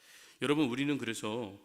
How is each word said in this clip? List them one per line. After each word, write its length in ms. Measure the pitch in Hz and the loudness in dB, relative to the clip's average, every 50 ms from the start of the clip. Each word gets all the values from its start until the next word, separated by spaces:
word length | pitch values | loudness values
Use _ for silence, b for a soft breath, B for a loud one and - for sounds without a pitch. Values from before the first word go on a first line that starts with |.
| B B B B B B B B | B B B B B B B B
여러분, 240 | 127 127 147 151 156 | 0 2 4 4 4
우리는 320 | 123 117 127 139 143 147 127 | 2 2 0 0 0 0 0
그래서 600 | 117 113 113 - - 107 110 123 120 98 98 101 B | 0 -4 -4 -4 -4 -4 -2 -2 -4 -6 -8 -12 B